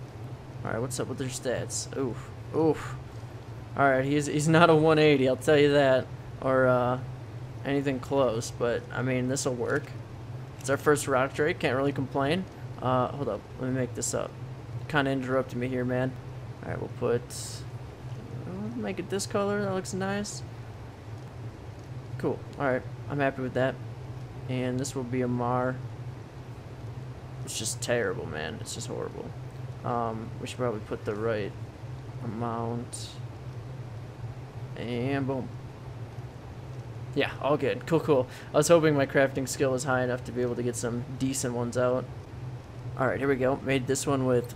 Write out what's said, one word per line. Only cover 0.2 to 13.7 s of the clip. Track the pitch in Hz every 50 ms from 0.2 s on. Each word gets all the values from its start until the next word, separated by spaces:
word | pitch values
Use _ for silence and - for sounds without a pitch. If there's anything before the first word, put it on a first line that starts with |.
| - - - - - - - - -
All | -
right, | - 110
what's | 120 131 127 -
up | 127 107
with | 127 120
their | 139 127
stats? | 127 - - 131 117 120 107 120 - - - - -
Oof, | - 135 127 - - - - - - - - 120
oof. | 139 160 160 143 - - - - - - - - - - - - - - - - - - - - -
All | 139 139
right, | 135 131 131
he's, | 139 143 151 143
he's | 143 - 151 147 160
not | 160 160 170 170
a | 160
one | 156 151 160 160 151
eighty, | 151 151 147 135 127 131
I'll | 127 117
tell | 120 - 156 147
you | 143 147
that, | 143 147 143 135 131 131 - - - - - - - -
or, | - 131 131 131 131 127
uh, | 127 123 123 123 127 127 135 - - - - - - - - - - - -
anything | 131 139 143 135 143 135 127
close, | 120 - 139 139 135 123 110 113 120 -
but, | - - 123 120 117 - - - -
I | -
mean, | 120 131 127 127 123 127
this'll | 131 135 - 143 127
work. | 120 117 107 120 143 135 - - - - - - - - - - - - - - -
It's | - -
our | 135
first | 139 - 156 147 139 - -
rock | 139 127 131 135 -
drake, | - 147 156 180 185
can't | - 151 120 131
really | 135 143 139
complain. | 139 139 127 - 139 139 139 156 190 185 - - - - - - -
Uh, | - 123 127 127 127 -
hold | - 143 143 113
up, | 101 104 - - - -
let | 127 131